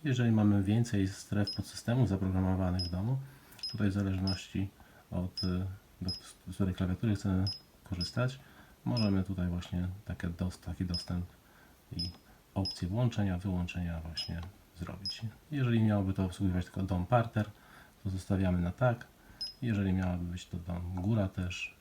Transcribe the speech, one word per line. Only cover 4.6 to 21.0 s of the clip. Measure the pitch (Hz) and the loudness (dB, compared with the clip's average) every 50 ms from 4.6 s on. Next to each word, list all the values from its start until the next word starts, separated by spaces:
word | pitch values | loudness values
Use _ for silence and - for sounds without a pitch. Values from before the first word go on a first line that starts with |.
| 98 98 - - - - - - - _ | -2 -2 -6 -14 -20 -20 -20 -20 -16 _
od, | - 90 90 92 - - 101 | -4 -4 -4 -4 -4 -4 -2
y, | 92 90 90 95 95 95 - - - - - | 0 0 0 -2 -4 -6 -10 -16 -20 -12 -8
do, | 90 92 - - - - - - - - | -8 -6 -6 -8 -10 -18 -20 -18 -14 -14
z | 92 | -2
której | - 101 92 90 | 0 0 0 2
klawiatury | - 95 90 92 - - 113 104 | 0 0 0 0 0 2 0 0
chcemy | 95 - 98 92 92 95 101 - - - - - - - | 2 2 2 2 2 2 0 -2 -6 -12 -20 -20 -20 -8
korzystać, | - 95 87 90 - - 113 123 131 - - - - - - - - - - - | -8 -4 -4 -4 -4 -2 -2 -2 -2 -4 -6 -16 -20 -20 -20 -20 -20 -20 -8 -4
możemy | 120 120 120 110 104 98 95 92 | -2 0 2 2 4 4 2 2
tutaj | - 98 90 90 87 | 0 -2 -2 0 0
właśnie | 87 87 87 - - 90 90 90 92 101 - | 0 -2 -4 -2 -2 -2 -2 -2 -4 -8 -8
takie | - 90 - - 87 | -8 -8 -6 -4 -6
dos-, | 85 - 92 90 - - | -2 -2 -2 -2 -4 -6
taki | - - 87 - 95 | -10 -10 -4 -4 -2
dostęp | 87 87 87 - - 87 87 90 90 - - _ - - - - - - _ - - - | -2 -2 -4 -2 -2 -4 -4 -4 -6 -10 -20 _ -20 -20 -20 -20 -20 -20 _ -18 -12 -6
i | - 101 87 - - - - - - - _ - | -6 -6 -6 -8 -12 -20 -20 -20 -20 -20 _ -4
opcję | 98 95 95 - - - 87 | -4 -2 -2 -4 -4 -4 -2
włączenia, | 95 117 127 120 - - 104 98 90 90 | 0 0 0 0 2 2 0 0 0 0
wyłączenia | 92 101 92 87 87 87 - 90 87 85 85 82 | 0 -2 0 0 -2 -2 -2 -4 -4 -4 -4 -6
właśnie | 82 82 80 - - - 87 82 85 92 - - - - - - | -8 -8 -8 -8 -6 -6 -6 -6 -8 -10 -12 -18 -20 -20 -12 -10
zrobić. | 82 - - 87 98 104 - - 117 110 - - - - | -10 -8 -8 -6 -6 -6 -6 -4 -6 -8 -8 -10 -12 -6
Jeżeli | 147 143 131 120 117 113 110 | -2 0 2 4 4 6 6
miałoby | 107 104 104 98 95 92 | 6 6 4 4 2 2
to | - 95 | 0 0
obsługiwać | 92 90 - 101 95 90 90 87 | -2 0 0 0 2 2 2 -2
tylko | - - 95 95 | -2 -4 -4 -2
dom | 90 98 87 90 | 0 0 0 2
parter, | - - 120 117 117 - 110 107 - - - - - - - - - - - - | 4 4 4 4 4 0 0 0 0 -4 -20 -20 -20 -20 -20 -20 -20 -20 -8 -6
to | 95 | -4
zostawiamy | 95 92 - - 98 92 95 92 90 90 | -4 -4 -2 0 2 2 4 4 4 2
na | 87 87 | 2 0
tak. | 87 - 131 127 117 - - - - - - - - - - - - - - | 0 2 2 2 2 0 -6 -18 -20 -20 -20 -20 -14 -12 -12 -12 -10 -6 -2
Jeżeli | 120 110 101 101 98 92 | 0 2 2 2 2 2
miałaby | 95 92 90 90 87 87 | 2 2 0 0 -2 -2
być | 87 87 90 - | -4 -6 -8 -8
to | - - | -8 -10
dom | 87 85 87 87 87 87 87 92 | -8 -6 -6 -6 -6 -4 -6 -6
góra | 92 | -2